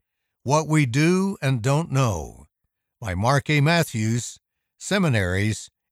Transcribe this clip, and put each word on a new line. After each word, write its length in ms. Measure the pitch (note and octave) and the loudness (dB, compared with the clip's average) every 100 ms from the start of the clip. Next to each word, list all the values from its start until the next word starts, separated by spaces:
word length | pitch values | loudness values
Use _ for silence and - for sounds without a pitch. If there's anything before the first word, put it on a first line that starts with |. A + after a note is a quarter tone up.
| _ _ _ _ | _ _ _ _
What 260 | A#2 D3 D3+ | -2 0 2
We 160 | D#3 | 2
Do 540 | C#3 C3 D#3+ F#3 G3 G3+ | 2 2 2 2 0 -4
and 220 | C#3 C3 | -2 -2
Don't 280 | G#2+ C#3+ E3+ | 0 0 0
Know, 560 | C#3 B2+ F2+ B1+ - - _ _ _ _ - | 0 0 -2 -8 -14 -20 _ _ _ _ -12
by 140 | A2 | -6
Mark 340 | F2 A2+ C#3 - | -2 2 0 2
A. 140 | D3 | 2
Matthews, 760 | C#3+ E3+ D3+ A2+ G#2+ A#2+ - - _ _ _ - | 4 2 0 -2 -2 -2 -6 -16 _ _ _ -14
Seminaries 920 | - G3+ F3 A2+ F2+ F#2 G#2 G#2 - _ _ | -4 0 2 2 0 0 -2 -4 -10 _ _